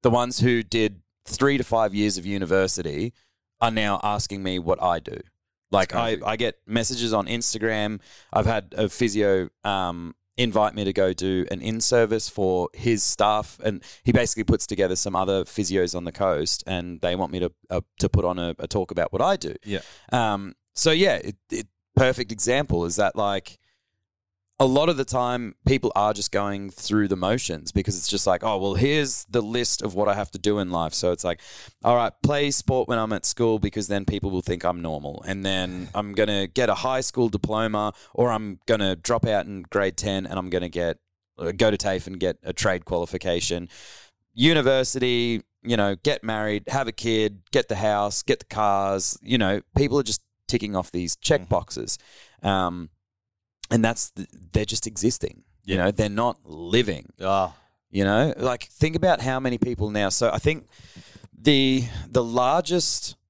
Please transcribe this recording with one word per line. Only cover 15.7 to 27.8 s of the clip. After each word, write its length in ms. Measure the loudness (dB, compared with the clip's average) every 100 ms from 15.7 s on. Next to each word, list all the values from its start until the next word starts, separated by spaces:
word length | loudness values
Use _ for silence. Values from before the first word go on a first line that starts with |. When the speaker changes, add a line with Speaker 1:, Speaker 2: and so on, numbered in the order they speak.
| 2 0 -2
Speaker 1:
on 80 |
the 80 | -8
coast, 500 | -2 0 0 -2 -4 -4
and 340 | -6 -6 -4
they 160 | -2 0
want 160 | -2
me 80 | -2
to, 120 | -4 _ _
uh, 100 | -6 -6 _
to 100 | 2
put 160 | 2
on 140 | 2 -2
a, 160 | -6 -6
a 100 | -4
talk 220 | -4 -2
about 200 | -2 -2
what 80 | 0
I 160 | 0 0
do. 200 | -4 -10
Speaker 2:
Yeah. 160 | -6 -6 -8 -20 -4
Speaker 1:
Um, 420 | 0 0 -2 -6 -18 _
so, 180 | 0 2
yeah, 240 | 4 4 2
it, 200 | -4 -12 _
it, 160 | -8 -8 _ _ 4
perfect 340 | 4 2 -4
example 520 | -2 0 2 2 0 0
is 100 | 0
that, 200 | 0 2
like, 420 | -2 -2 -8 -20 _ _ _ _ _ _ _ _ _ 2
a 60 | 4
lot 220 | 6 2
of 80 | 0
the 80 |
time 500 | 0 0 0 -2 -6 -2 0
people 240 | 2 2
are 180 | 2 2
just 200 | 0 -2
going 360 | -2 -2 -6 -8
through 380 | -10 0 2 2
the 80 |
motions 560 | 0 0 0 -2 -6 -2
because 260 | -2